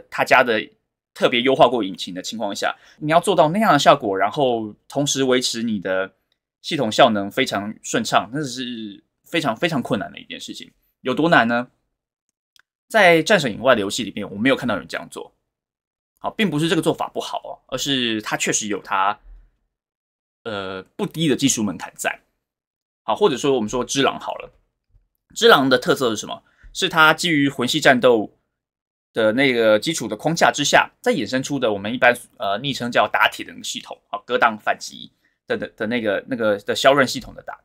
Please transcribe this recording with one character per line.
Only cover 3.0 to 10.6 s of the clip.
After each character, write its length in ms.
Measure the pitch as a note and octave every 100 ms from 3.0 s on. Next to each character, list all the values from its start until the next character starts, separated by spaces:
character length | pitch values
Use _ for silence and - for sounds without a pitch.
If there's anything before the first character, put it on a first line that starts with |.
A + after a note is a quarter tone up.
| D3+
要 80 | E3
做 160 | F#3
到 140 | F3+ D#3
那 100 | F#3+
样 140 | G#3+
的 40 | C#3+
效 160 | E3+
果， 240 | C#3+ A2 F#2+
然 140 | G2+
后 420 | D3+ C3 A#2 G#2+ - _
同 180 | -
时 180 | C#3+ C3
维 180 | C3 B2+
持 200 | B2+ A#2
你 160 | A#2 G#2
的 340 | F#2+ F#2+ F#2+ _ _ _ _ _
系 160 | - D#3+
统 120 | A2+
效 200 | G#2 C3
能 200 | G#2+ G2
非 160 | C3
常 300 | C3 G#2 G#2 -
顺 180 | - C#3
畅， 280 | G#2+ B2 F#2+
那 80 | C#3
是 640 | C#3 B2 B2 A#2 G#2+ F#2+ _ _
非 160 | - E3+
常 120 | D3
非 120 | A2+ E3+
常 140 | D3
困 180 | - A#2
难 100 | E2
的 60 | -
一 60 |
件 160 | - D#2+
事 140 | -
情。 180 | -